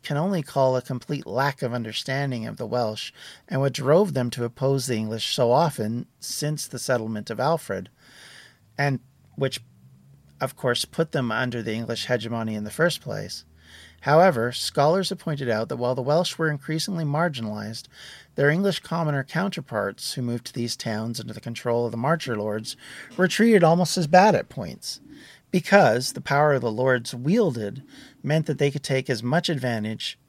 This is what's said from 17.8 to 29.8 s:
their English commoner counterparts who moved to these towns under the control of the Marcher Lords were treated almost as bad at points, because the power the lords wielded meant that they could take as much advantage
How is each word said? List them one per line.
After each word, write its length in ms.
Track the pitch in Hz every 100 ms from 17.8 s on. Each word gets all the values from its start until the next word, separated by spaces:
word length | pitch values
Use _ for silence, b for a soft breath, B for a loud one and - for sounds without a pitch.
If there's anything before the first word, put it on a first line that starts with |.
| - B B B B -
their 120 | 143
English 320 | 160 202 165
commoner 420 | - 165 160 143
counterparts 920 | 135 160 196 180 139 110 98 98 -
who 80 | -
moved 240 | 123 120 120
to 80 |
these 220 | - 117 -
towns 440 | - 107 113 117
under 140 | 113
the 80 | 110
control 420 | - 117 123 117
of 80 | 120
the 60 | 113
Marcher 400 | 131 165 135 110
Lords 360 | 107 107 110 - B B B -
were 100 | 185
treated 340 | - 233 214
almost 360 | 165 170 175 -
as 80 | 156
bad 280 | 180 202
at 140 | 143 -
points, 540 | - 90 - - - - B B B _
because 640 | 180 - 202 151 117 131
the 80 | -
power 360 | - 143 151 139
the 140 | 117
lords 420 | 107 131 127 117
wielded 680 | 120 131 214 202 117 104 127 - B B B
meant 240 | - 156 156
that 120 | 139
they 120 | 143
could 120 | 135
take 280 | - 135 131
as 120 | 117
much 260 | 120 160 170
advantage 720 | 151 127 113